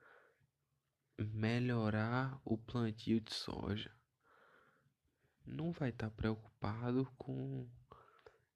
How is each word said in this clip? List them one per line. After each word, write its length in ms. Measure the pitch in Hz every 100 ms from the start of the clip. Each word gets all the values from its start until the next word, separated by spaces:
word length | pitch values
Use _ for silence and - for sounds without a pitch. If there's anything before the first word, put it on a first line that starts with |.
| - - - _ _ _ _ _ _ _ _ -
melhorar 1200 | 107 110 110 120 123 120 107 107 110 123 131 131
o 140 | - 110
plantio 600 | - 123 113 110 - 113
de 120 | 110
soja, 580 | - - - - 104 - - _ _ _ - - - - _ _ _ _ _ _ _ -
não 260 | 131 165
vai 200 | 170 135
tá 180 | 113 110
preocupado 960 | - 110 107 - - - 110 120 123 131 -
com 500 | - 131 135 135 123 123 - - - - - - _